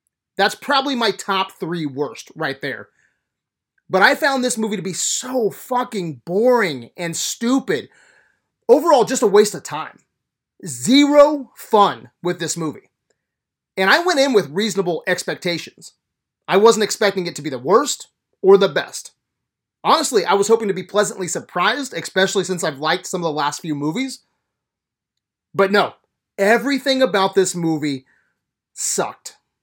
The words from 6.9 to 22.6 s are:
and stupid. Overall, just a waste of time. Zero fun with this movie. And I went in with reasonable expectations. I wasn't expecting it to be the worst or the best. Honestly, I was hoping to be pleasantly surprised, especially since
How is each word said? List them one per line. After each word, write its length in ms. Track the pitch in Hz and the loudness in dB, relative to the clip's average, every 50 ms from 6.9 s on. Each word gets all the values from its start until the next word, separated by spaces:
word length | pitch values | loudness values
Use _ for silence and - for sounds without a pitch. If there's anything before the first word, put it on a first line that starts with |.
| _ | _
and 180 | - 180 202 160 | -10 -8 -8 -6
stupid. 760 | - - - - - 233 233 262 269 - - 165 123 - - _ _ _ _ _ _ _ _ _ _ _ _ _ _ _ - | -6 -6 -8 -6 -4 -2 0 0 0 0 -2 -4 -4 -4 -8 _ _ _ _ _ _ _ _ _ _ _ _ _ _ _ 4
Overall, 340 | 240 302 302 349 302 254 208 | 6 6 6 6 4 4 4
just 180 | - 262 - | 2 0 0
a 60 | 247 202 | 2 4
waste 260 | 185 208 214 202 - | 6 4 4 4 0
of 100 | 143 - | -8 -10
time. 360 | - 147 151 151 120 - _ _ _ _ _ _ _ _ _ _ _ _ _ - | -10 -10 -10 -10 -12 -16 _ _ _ _ _ _ _ _ _ _ _ _ _ -14
Zero 880 | 175 127 117 127 180 262 285 294 285 294 294 285 311 302 285 247 - _ - | -12 -10 -6 0 2 4 6 6 6 8 8 8 8 4 0 -6 -12 _ -20
fun 540 | - - - 208 202 165 127 117 113 - _ _ - | -4 0 4 4 4 4 2 -4 -10 -20 _ _ -6
with 160 | 175 175 - | -6 -6 -4
this 160 | 165 151 - | -6 -8 -6
movie. 340 | 170 165 151 - - - _ _ _ _ _ _ _ _ _ _ _ _ _ _ _ _ _ _ | -6 -6 -8 -8 -10 -16 _ _ _ _ _ _ _ _ _ _ _ _ _ _ _ _ _ _
And 140 | 190 190 190 | 0 2 4
I 120 | 254 330 | 4 4
went 200 | 339 370 339 269 | 2 2 2 2
in 100 | 269 285 | 2 4
with 180 | 254 202 160 139 | 4 2 2 0
reasonable 540 | 147 190 220 214 165 196 180 180 170 151 - 190 | -2 -4 -4 -2 -2 -2 -2 -2 -4 -4 -4 -4
expectations. 880 | 180 - - - 156 - - 180 170 160 - - - - - - - _ _ _ _ _ _ _ _ _ _ - | -4 -4 -4 -6 -8 -6 -6 -6 -6 -6 -8 -12 -18 -20 -20 -20 -20 _ _ _ _ _ _ _ _ _ _ 0
I 80 | 165 | 4
wasn't 300 | 196 214 226 220 214 208 | 6 6 6 6 4 0
expecting 420 | - - - 220 196 190 196 175 170 | -2 -2 0 0 0 0 -2 -4 -6
it 80 | - | -8
to 60 | - | -10
be 80 | 143 156 | -8 -8
the 100 | 131 120 | -8 -6
worst 480 | 127 160 196 254 294 - - - - - _ _ _ _ _ _ | 0 2 2 2 2 0 -4 -10 -12 -18 _ _ _ _ _ _
or 160 | - 190 196 190 | 4 6 6 6
the 120 | 196 180 | 6 2
best. 420 | 143 165 - - - - - - _ _ _ _ _ _ _ _ _ _ _ _ _ _ - | 0 -2 -6 -6 -8 -14 -16 -18 _ _ _ _ _ _ _ _ _ _ _ _ _ _ 0
Honestly, 400 | 180 262 320 294 - 262 196 - | 2 2 2 2 0 -2 0 0
I 120 | 175 190 | 2 2
was 120 | 196 196 - | 2 2 2
hoping 220 | 226 226 226 196 | 2 2 0 -2
to 40 | 175 | -4
be 100 | 185 180 | -6 -8
pleasantly 440 | - - 208 202 - - - 190 160 | -2 0 0 0 0 -4 -8 -8 -8
surprised, 640 | - 165 - - - 180 180 208 240 285 269 - - | -8 -8 -10 -8 -4 -2 -2 0 -2 -2 -6 -8 -10
especially 520 | 165 160 - - 185 190 185 - 202 170 | -10 -12 -6 -2 0 0 0 0 -2 -2
since 180 | - 185 170 | -2 -4 -4